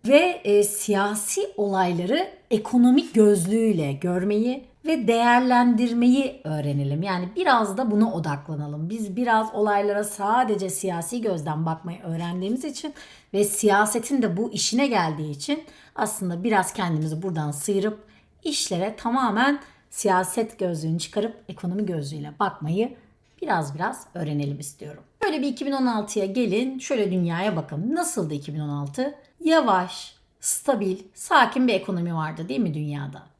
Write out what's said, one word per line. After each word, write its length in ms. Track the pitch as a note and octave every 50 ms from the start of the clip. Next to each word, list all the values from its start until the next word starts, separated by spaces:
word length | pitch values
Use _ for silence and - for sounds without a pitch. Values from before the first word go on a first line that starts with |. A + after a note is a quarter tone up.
| -
Ve, 340 | A3 C#4 D4+ F4 F4+ E4+ - -
e, 200 | G#3 G3+ G3+ G3+
siyasi 760 | G3+ - - - - G3+ G3 G3+ G3+ G#3+ G#3+ - - - F#4+ - - -
olayları 680 | - G#3 G3+ F#3+ F#3+ F#3 F3+ F3 E3+ F3+ F#3 C4 E4 F#4+ - - - _ _
ekonomik 640 | A#3 G#3+ - - - B3 A#3+ B3 B3+ C#4+ - - -
gözlüğüyle 800 | A3 G#3+ G#3 G3+ F#3 E3 F#3 G#3+ A3+ A3+ A3 G3+ E3 D3+ C#3 C#3
görmeyi 720 | C#3 - F3+ F3+ F#3 F#3 G#3 G#3 G#3 A3+ B3 B3+ C#4+ - - _ _ -
ve 220 | D#4 D#4+ C4 A3
değerlendirmeyi 1300 | G3+ A#3 A#3 A#3+ A#3+ A#3+ B3 B3+ B3+ B3 A#3+ B3 B3 A#3 G#3+ B3 A#3 A#3 A#3+ A#3+ B3 B3+ C#4 C4+ B3 - - -
öğrenelim. 600 | D#3 D#3 D3+ C#3 D3 C#3+ C#3+ C#3 C#3 C#3+ D#3 F3+
Yani 260 | G3+ F#3 F3+ F3+ F3+ -
biraz 420 | F4+ F#4 D#4 B3+ A#3 G#3+ G3 F#3+
da 140 | - A#3 A3
buna 220 | G#3 G#3 A3 A3+ -
odaklanalım. 760 | E3 D#3 D#3+ C#3+ C#3+ - - D#3 C#3+ D3 D3 D3 D3+ D#3+ E3+
Biz 260 | A3 A3+ G#3+ G3 F#3
biraz 400 | A3 B3 A#3+ A3+ A3 G#3+ - -
olaylara 480 | G#3 G#3 G#3 G3+ G3+ G3+ G3+ G3+ G3+ G#3
sadece 680 | G#3 - - G3 G3+ A3 B3 B3+ G#3+ G#3 G3+ G3 F#3
siyasi 520 | F3+ - - F#3+ F3 E3+ E3+ - B3 B3
gözden 440 | A3+ G#3+ F#3 D#3+ C#3+ E3 D3+ D#3 E3
bakmayı 360 | D#3+ D#3+ - - F3 E3+ -
öğrendiğimiz 640 | - E3+ E3 E3 E3+ E3+ F3 F3+ F#3 G3+ A#3+ C4 -
için 280 | D4+ - - - D4+ C#4+ - - - - - _ _ -
ve 100 | G3 G3+
siyasetin 760 | G3+ - - - G#3 G3 G3+ G#3+ G#3 - A#3 A3+ - C#4+ C4
de 160 | A#3 G3 E3+
bu 140 | F#3+ A3+ B3
işine 360 | - - - - G#3+ B3 C#4+
geldiği 440 | C4+ A#3 G3 E3+ D#3+ D3+ D3 D3+ D3+
için 320 | D3 C#3 - - C#4+ D#4+ - - - - - - _
aslında 480 | - A3 G#3 G#3 - F#3+ F3+ E3+ E3+ F#3
biraz 300 | A#3 G#3+ F#3+ F3+ F#3 -
kendimizi 480 | - F#3 E3+ D#3+ D3+ D#3 D#3 D#3 D#3
buradan 300 | F3+ G3 E3+ D#3+ D3+ D3
sıyırıp 520 | C#3+ C#3+ - - G3+ G3 F#3+ G#3+ G#3+ - - _ _ _ _ _ _ _ _
işlere 520 | D#4+ C#4+ - - - C#4+ C4 C#4 A3 A3
tamamen 640 | - - A#3+ A#3 C4+ C4 A3+ G3 A3 B3+ C#4 C#4+ C#4+ - - _ _ _ _
siyaset 680 | - - - G3+ F#3 F#3 F#3 - - A#3+ A3 A3 - -
gözlüğünü 400 | G3 F3+ E3+ D3+ D#3 D#3+ D#3+ E3+
çıkarıp 440 | - - - G#3 G#3 A3+ - - _ -
ekonomi 360 | - - - F3 F3+ G3+ G#3+
gözlüğüyle 480 | F3+ F3 D#3 C#3+ C#3 D#3+ D3+ C#3+ D3 D3 -
bakmayı 540 | G#3 F#3+ - - D3+ D3+ E3+ G3+ A3+ C4+ C4+ - _ _ _ _ _ _ _ _
biraz 340 | F#4 D4 G#3 E3+ D3+ C#3 C#3
biraz 320 | D3+ F3+ G#3+ B3+ - - - _
öğrenelim 460 | E3+ D#3+ D3+ D3 D3 C#3+ C#3+ C#3+ -
istiyorum. 440 | - - - _ - D3+ - - - _ _ _ A4+
Şöyle 180 | G4 D#4 C#4
bir 60 | C4
iki 180 | C#4+ B3 - C#4
bin 60 | C#4
on 140 | C#4 C4+ C4
altıya 400 | B3 A3+ G#3+ G#3 - - G#3+ F#3+
gelin, 540 | G3 G3 B3+ A#3+ G3 F#3 G#3+ B3+ C4 C4+ C4
şöyle 320 | - - C#4+ A#3 G3+ G3
dünyaya 440 | F3+ F#3 F3 E3+ E3 E3+ F#3+ G#3+ F3+
bakın. 400 | D#3+ D3 C#3+ D3+ D3 F#3 A#3+ D4+
Nasıldı 380 | F4 F4 E4+ - A3 F3 D3+ D3+
iki 200 | C#3+ C#3+ - D3
bin 60 | D#3
on 100 | D3+ D3
altı? 460 | C#3+ C#3+ C#3+ C#3 C#3+ - C4 C#4+ C#4+ - _ _ _ _ E4+
Yavaş, 720 | D#4 D#4+ D#4+ C4+ A#3 F#3+ F#3 F#3 F3+ - - - - _ _ _ _ _ _
stabil, 580 | - - - - - - C4 G#3 G#3 F#3+ F#3 G3 - - _
sakin 540 | - - - F4+ D4 B3 A#3+ - B3+ B3+
bir 60 | B3 G#3
ekonomi 420 | F#3 - - G3 F3 E3+ F3 E3+
vardı 340 | D#3+ D#3 D#3 D#3 D#3+ E3 F#3+
değil 100 | C4 C4+
mi 140 | A3 E3+ C#3+
dünyada? 480 | D3+ D3+ D3 C#3+ C#3+ C#3 C#3 C#3 - - _ _